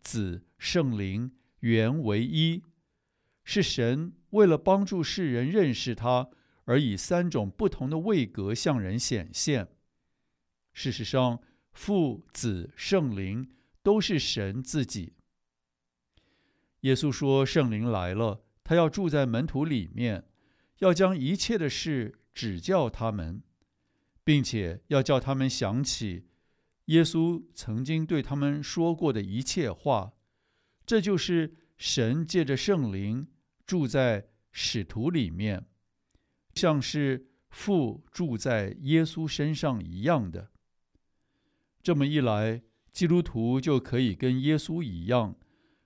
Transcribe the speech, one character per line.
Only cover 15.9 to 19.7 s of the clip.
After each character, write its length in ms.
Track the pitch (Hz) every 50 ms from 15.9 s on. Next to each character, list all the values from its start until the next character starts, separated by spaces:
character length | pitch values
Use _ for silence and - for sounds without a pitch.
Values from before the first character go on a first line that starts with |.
| _ _ _ _ _ _ _ _ _ _ _ _ _ _ _ _ _ _
耶 120 | - 131 131
稣 180 | 123 156 147
说 320 | 127 - 147 139 135 135 135
圣 280 | 127 - 160 139 120
灵 180 | 110 104 113 120
来 240 | 110 95 90 90 92
了， 300 | 104 117 110 98 - _ _ _ _ -
他 120 | - 160
要 120 | 175 165
住 220 | 156 - 202 190 165
在 160 | 143 147 135
门 220 | 123 113 117 147
徒 180 | 160 - 131 151
里 240 | 160